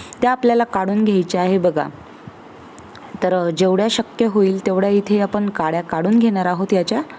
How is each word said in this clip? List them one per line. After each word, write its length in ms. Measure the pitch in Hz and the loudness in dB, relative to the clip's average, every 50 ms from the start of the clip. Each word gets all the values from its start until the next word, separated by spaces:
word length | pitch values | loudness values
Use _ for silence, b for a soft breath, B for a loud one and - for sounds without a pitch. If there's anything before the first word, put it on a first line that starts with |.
| B B B - | B B B -2
त्या 100 | 240 247 | 0 0
आपल्याला 320 | 254 254 247 240 233 233 233 | 2 2 2 2 2 2 0
काढून 400 | 233 - 190 190 190 202 214 220 | 0 -2 -2 -2 0 0 2 2
घ्यायच्या 380 | 208 202 185 170 175 - 180 | 2 2 2 0 0 0 0
आहे 160 | 180 185 196 | 2 2 2
बघा. 300 | 190 170 175 151 151 139 - - - - - - - - - - - - - - - - - - - - - - - - - - - - | 2 2 2 0 0 -4 -4 -8 -16 -20 -20 -20 -20 -20 -20 -20 -20 -20 -20 -20 -20 -20 -20 -20 -20 -20 -20 -20 -20 -18 -16 -6 -4 -2
तर, 100 | 185 185 | 0 0
अ, 160 | 185 175 170 | 0 0 0
जेवढ्या 380 | 165 165 190 185 190 190 208 226 | 0 0 2 2 2 2 0 0
शक्य 340 | - - 220 - - - 233 | -2 -2 -4 -4 -2 -2 -2
होईल 400 | 220 196 214 196 190 190 190 - | 0 2 2 2 2 0 -2 -2
तेवढ्या 240 | 202 190 185 190 202 | -2 0 0 2 2
इथे 300 | 202 202 202 202 208 208 | 2 0 2 0 0 0
आपण 300 | 202 196 - 208 208 202 | 0 0 -2 -2 -2 -2
काड्या 320 | 202 - 165 156 160 170 | -2 -2 -2 -2 -2 -4
काढून 380 | 165 165 170 160 170 196 226 233 | -4 -4 -4 -2 0 2 2 4
घेणार 260 | 226 226 202 190 180 | 4 2 2 0 0
आहोत 280 | 180 180 170 196 - 208 | -2 -2 -2 -2 0 0
याच्या. 280 | 185 170 - 208 262 311 B B | 0 0 0 -4 -4 -4 B B